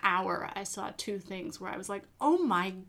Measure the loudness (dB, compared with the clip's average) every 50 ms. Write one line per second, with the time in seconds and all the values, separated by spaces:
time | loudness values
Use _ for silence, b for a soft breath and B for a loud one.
0 | 2 4 4 4 2 2 0 -2 -2 -4 -6 -6 -6 -6 -6 -6 -6 -6 -6 -6
1 | -4 -4 -4 -6 -6 -8 -8 -8 -6 -8 -8 -8 -8 -6 -6 -6 -6 -6 -6 -8
2 | -8 -12 _ _ 4 6 6 6 6 4 4 4 2 0 -2 -6 -12